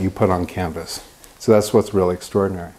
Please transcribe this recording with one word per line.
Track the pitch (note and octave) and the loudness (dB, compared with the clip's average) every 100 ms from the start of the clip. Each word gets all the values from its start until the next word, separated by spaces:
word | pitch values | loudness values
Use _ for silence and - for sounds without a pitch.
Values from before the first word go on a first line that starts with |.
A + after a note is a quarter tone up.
you | F#2+ | -2
put | - G#2 | 0 2
on | F2+ F2 | 2 -2
canvas. | - F2+ D#2+ D#2+ - - _ - _ | -6 -6 -6 -10 -14 -16 _ -20 _
So | - | 2
that's | A2 G#2 | 4 4
what's | A2+ G2+ | 2 2
really | G2+ F2+ | 0 0
extraordinary. | F2+ - G#2 G2 F#2+ F2 | 0 -4 -2 -2 -4 -10